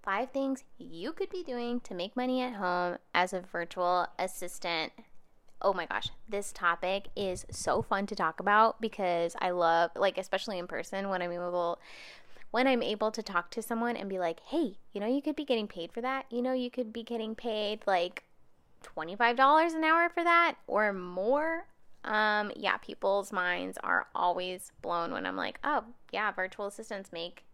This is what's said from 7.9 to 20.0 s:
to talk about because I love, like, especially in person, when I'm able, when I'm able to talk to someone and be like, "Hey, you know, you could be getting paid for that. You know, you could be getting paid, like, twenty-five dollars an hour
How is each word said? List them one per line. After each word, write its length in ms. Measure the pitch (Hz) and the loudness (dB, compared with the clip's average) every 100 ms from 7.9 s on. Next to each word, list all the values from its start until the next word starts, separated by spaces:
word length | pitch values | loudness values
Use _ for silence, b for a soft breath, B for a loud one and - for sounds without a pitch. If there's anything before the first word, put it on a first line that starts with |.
| 196 202 | 0 0
to 80 | |
talk 240 | 208 170 - | 0 -2 0
about 420 | 196 208 226 - | 4 8 8 4
because 540 | 220 - 185 170 170 - | -4 0 0 2 0 0
I 100 | 185 | 0
love, 400 | 180 165 165 170 - | 4 4 6 4 4
like, 200 | 196 185 | 2 2
especially 440 | 190 190 - 190 | -2 -2 -2 -6
in 80 | 175 | -4
person, 400 | - - 196 196 | -6 -4 -4 -2
when 140 | 190 | -2
I'm 100 | 175 | -2
able, 480 | 175 175 175 170 170 B B B B B B B | -2 -2 0 0 -2 B B B B B B B
when 160 | 220 262 | 2 4
I'm 160 | 254 | 4
able 260 | 208 208 220 | 2 0 0
to 120 | 220 | -2
talk 280 | 208 185 175 | -2 -2 -2
to 120 | - | -6
someone 340 | 220 226 233 240 | -4 -2 0 -2
and 120 | 202 | -4
be 120 | 190 | -2
like, 180 | 175 165 - | -2 -2 -4
"Hey, 300 | 294 285 - - | 0 0 -4 -10
you 80 | 202 | -4
know, 80 | 208 | 0
you 120 | 269 | 0
could 140 | 285 | 0
be 100 | 294 | -4
getting 220 | 294 240 208 | 0 0 0
paid 240 | - 170 | -6 -8
for 100 | - | -6
that. 240 | 247 269 262 | -4 -4 -4
You 100 | 233 | -2
know, 120 | 247 | 0
you 180 | 262 247 | 0 -2
could 220 | 254 233 | -4 -6
be 100 | 220 | -6
getting 320 | 233 233 220 | -6 -6 -4
paid, 460 | 220 240 214 208 214 | -6 -4 -2 -2 -2
like, 380 | - 185 180 - _ - - - _ - | 2 2 2 -4 _ -20 -20 -20 _ -20
twenty-five 540 | - - 160 196 233 240 | -14 -10 -8 2 2 6
dollars 380 | 269 311 330 | 8 8 6
an 100 | 320 | 2
hour 240 | 311 330 | 4 6